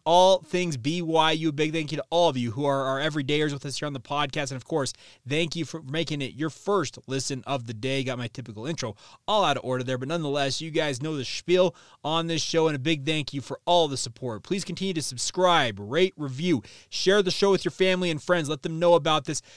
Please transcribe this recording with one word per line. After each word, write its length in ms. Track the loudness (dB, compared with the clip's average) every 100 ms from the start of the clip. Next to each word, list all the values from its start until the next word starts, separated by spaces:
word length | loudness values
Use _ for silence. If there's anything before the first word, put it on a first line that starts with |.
| 2
all 340 | 6 6 4
things 360 | 2 -2 -2 -2
B 280 | -2 -2
Y 300 | 0 2 4
U. 180 | 2 0
Big 200 | 0 -2
thank 200 | -2 -4
you 60 | -6
to 60 | 0
all 200 | 4 4
of 60 | 4
you 140 | -2
who 160 | 0 0
are 180 | 0
our 160 | 0 0
everydayers 540 | -2 -2 0 2 0
with 100 | -2
us 140 | -8 -6
here 80 | -6
on 80 |
the 60 | -8
podcast. 500 | -4 -2 -2 -2 -4
And 80 | -6
of 80 | -4
course, 260 | -2 -2 -6 -18 -20 -4
thank 280 | -2 0 -2
you 100 | -6
for 180 | -8
making 400 | -6 -4 -4 -4
it 100 | -6
your 160 | -4 -6
first 480 | -6 -2 0 0 -6 -6
listen 380 | -6 -4 -6 -4
of 220 | -6 -6
the 80 | -6
day. 280 | -4 -2
Got 140 | -2 -4
my 100 | -6
typical 380 | -10 -12 -10 -8
intro 300 | -6 -8 -10 -18 -12 0
all 160 | 2
out 140 | 2 2
of 60 |
order 200 | -2 -4
there, 160 | -2 -4
but 80 | -2
nonetheless, 540 | -2 -2 0 0 -2
you 100 | -2
guys 280 | -2 -2 -2
know 160 | -4 -4
the 100 | -6
spiel 500 | -8 2 4 4 2 -16 _
on 220 | -2 -2 0
this 160 | -2
show, 240 | 0 2 2
and 100 | 2
a 40 |
big 260 | 0 0 0
thank 300 | -2 -2 -8
you 60 |
for 180 | -8 -6 2
all 200 | 4 4
the 100 | 0
support. 440 | -6 -8 -8 -8
Please 220 | -4 -4
continue 320 | -4 -4 -2 -2
to 60 |
subscribe, 720 | -4 -4 -4 2 4 4 2 -2
rate, 360 | -4 0 0 0
review, 460 | -8 -4 0 0 -2 -18 _
share 320 | -2 2 4
the 80 | 2
show 220 | 2 2
with 120 | 2
your 80 | 0
family 380 | 0 2 2 0
and 140 | -4
friends. 260 | 0 0 0
Let 140 | -4
them 160 | -6 0
know 140 | 4
about 320 | 6 4 0 0
this. 160 | -8 -8